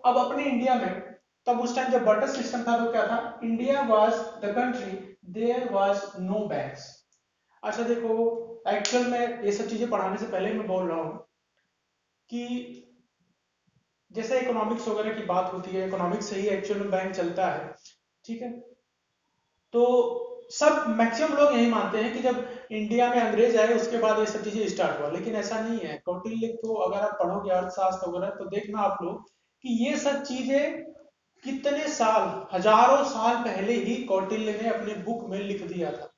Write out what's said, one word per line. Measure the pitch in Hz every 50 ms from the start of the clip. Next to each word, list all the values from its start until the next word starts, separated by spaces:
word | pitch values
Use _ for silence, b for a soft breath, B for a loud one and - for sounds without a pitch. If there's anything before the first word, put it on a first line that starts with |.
| 233
अब | 247 240
अपने | 254 240 240 277 285 285
इंडिया | 277 247 226 247 262 247
में | 226 190 180 185 - - - - _ _ _ _ _ _
तब | 247 240 233
उस | 240 240 -
टाइम | 262 247 240
जब | 240 240 233
बार्टर | 214 214 - 269
सिस्टम | 277 269 247 233 - - 233
था | - 233 233 233 233
तो | 233
क्या | 233 220 202
था, | - 233 233 - - - -
India | 233 226 226 226 254 277 277 277 226 226
was | 220 214 214 226 -
the | - - - - - 208 208 202 247
country, | 254 247 233 202 196 190 190 190 - - - _ - 180 180 220
there | 233 240 240 247 247 214
was | 196 196 196 196 202 196 202 - - 180 185 190
no | 208 214
banks। | 208 - 151 123 - - - - - - - _ _ _ _ _ _ _ _ _ _ _ _ _ -
अच्छा | 214 214 226
देखो | 233 240 233 233 226 220 220 226 233 233 233 - - - - - - -
एक्चुअल | 214 - 208 - 247 247 247
में | 240 240 240 240 233 - -
ये | 202 208
सब | 202 208 226 214
चीजें | 226 208 240 233
पढ़ाने | 214 190 190 190 196
से | 226 220
पहले | 185 - 185 190 214
मैं | 220 220 208
बोल | 190 185 185 180 170
रहा | 165 165
हूँ | 165 156 - - - _ _ _ _ _ _ _ _ _ _ _ _ _ _ _ _ _ _ _ _ _
कि | 233 240 240 240 247 247 247 240 - - - _ _ _ _ _ _ _ _ _ _ _ _ _ _ _ _ _ _ _ _ _ _ _ _ _
जैसे | 180 220 226 - 262 254
इकोनॉमिक्स | 247 254 226 220 208 214 233 - - 226
वगैरह | 214 214 220 220 -
की | -
बात | 190 180 175 185 185 -
होती | 185 185 175 190
है, | 185 190 190 190
इकोनॉमिक्स | 196 185 180 175 202 226 -
से | - 202
ही | 196 202
एक्चुअल | 208 196 190 - - 208 202
में | 196 202
बैंक | 185 185 190 196 -
चलता | 190 170 170 170 185 185
है, | 165 143 147 147 - - B B B B _ _ _ _ _ _
ठीक | - 226 226
है। | 247 240 240 240 - - - _ _ _ _ _ _ _ _ _ _ _ _ _ _ _ _ _ _ _
तो | - 240 240 247 247 247 226 - - - - - - - - -
सब | - - 294 302 302 - - 233
मैक्सिमम | 220 226 226 233 226 277 311 320
लोग | 285 285 294 285
यही | 247 233 233 233
मानते | 226 208 180 185 226 214
हैं | 220 240
कि | 233 247
जब | - 254 233 220 - B B B B B
इंडिया | 214 214 214 214 233 240 247 247
में | 240 233
अंग्रेज | 226 214 208 208 233 233 226
आए | 220 214 233 233
उसके | 226 - - 240 226
बाद | 220 214 214 214
ये | 214
सब | 202 - 214 202
चीजें | 214 202 220 208 175
स्टार्ट | - - 175 143 - 147
हुआ, | 147 151
लेकिन | 165 185 190 226 214
ऐसा | 208 220 - 233 220
नहीं | 220 226 233 220
है। | 175 156 151 - _
कौटिल्य | 185 180 185 - 220 226 226 226
को | 226 226 - - 220 220
अगर | 214 - - 196 202
आप | 214 208 - -
पढ़ोगे | 175 175 190 - - 196
अर्थशास्त्र | 185 185 185 185 - 202 190 185 190 185 185 175
वगैरह | 175 180 190 202
तो | - - 190
देखना | 170 196 208 208 208 208 220
आप | 202 190 - 160
लोग | 175 175 214 220 b b b b b b _ _
कि | - 254 226 226 240 285
ये | 302
सब | - - 285 277 277
चीजें | - - 254 254 233 262 269 285 302 320 320 - - - - - - - _ _ _ _ _ _ -
कितने | 262 269 262 - 285 285 302 311 -
साल, | - - 240 214 220 214 185 185 - - - - 190
हजारों | 180 185 214 226 - 247 262 277 285 -
साल | - - 226 220 233 240
पहले | 247 240 220 185 190 196 220
ही | 240 208 190 226 240
कौटिल्य | - - - 190 190 190 190 220 214 220 214 208 214
ने | 226 226
अपने | 214 - 202 208 202
बुक | 185 175 214 233 - - 185
में | 190 202
लिख | 202 202 196 180
दिया | 175 170 180 180 160 147
था | 139 - 147 - _